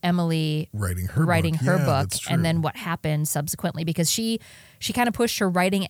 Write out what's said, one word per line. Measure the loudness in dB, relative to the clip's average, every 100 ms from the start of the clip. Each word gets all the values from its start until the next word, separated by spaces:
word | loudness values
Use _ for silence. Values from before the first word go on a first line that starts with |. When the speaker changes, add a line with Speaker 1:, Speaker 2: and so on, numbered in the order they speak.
Speaker 1:
Emily | 2 2 2 2 2 0 -4
Speaker 2:
Writing | -4 -4 -4 -4
her | 0 2
Speaker 1:
writing | 2 2 0
Speaker 2:
book. |
Speaker 1:
her | 2 2
Speaker 2:
Yeah, | 2
Speaker 1:
book | 2 0
Speaker 2:
that's | -4 -2
Speaker 1:
and | 0 2
then | 2
Speaker 2:
true. |
Speaker 1:
what | 0 -4
happened | -6 -4 -2 -2 0
subsequently, | -2 -4 -4 -6 -4
because | -4 0 0
she, | 0 0 -2 -6 -20 -20 -10
she | -6
kinda | 0 0
pushed | 2 0 2
her | 0
writing | 2 2 2 -2